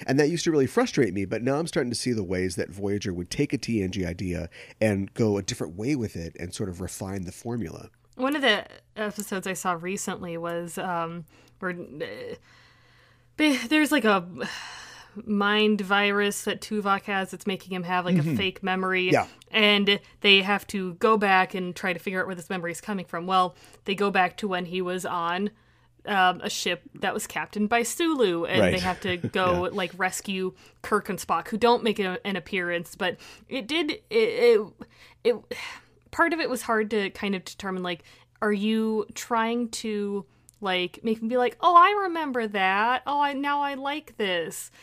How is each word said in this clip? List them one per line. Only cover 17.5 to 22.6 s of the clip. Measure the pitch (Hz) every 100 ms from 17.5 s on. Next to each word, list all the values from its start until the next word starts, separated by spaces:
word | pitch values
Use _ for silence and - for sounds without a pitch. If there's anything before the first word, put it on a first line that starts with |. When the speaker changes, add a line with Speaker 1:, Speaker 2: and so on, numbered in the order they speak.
| 190 -
Speaker 2:
him | 185
have, | 175 220 180
like, | 180
Speaker 1:
Mm-hmm. | 151
Speaker 2:
a | 127
fake | 190 -
memory. | 190 185 185 185 185
Speaker 1:
Yeah. | 143 95 - -
Speaker 2:
And | 220 208 208 202 202 - -
they | 208 196
have | 190 202 -
to | 202 185
go | 170 220 220
back | 202 190 185
and | 190 180 175
try | 190
to | 175
figure | - 185
out | 185
where |
this | 180 160
memory | 185